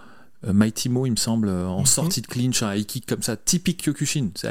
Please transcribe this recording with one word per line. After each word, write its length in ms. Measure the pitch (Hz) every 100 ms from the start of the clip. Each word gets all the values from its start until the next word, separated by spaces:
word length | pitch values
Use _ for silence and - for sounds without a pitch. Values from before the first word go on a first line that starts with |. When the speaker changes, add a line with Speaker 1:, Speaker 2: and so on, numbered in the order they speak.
| - - - - 110
Speaker 1:
euh, 60 |
Mighty 380 | 101 107 - 127
Mo, 160 | 123 131
il 60 |
me 40 | 107
semble, 320 | 113 113 104
euh, 180 | 90 92
en 140 | 92
Speaker 2:
Mhm. 60 | -
Speaker 1:
sortie 340 | - 160 -
de 60 | -
clinch, 360 | 127 123 120
un 120 | 107
high 100 | 101
kick 220 | 104 131 -
comme 160 | 110
ça, 120 | -
typique 480 | 110 - 180 180 175
Kyokushin. 460 | - 147 143 151 107
Ça, 160 | - 110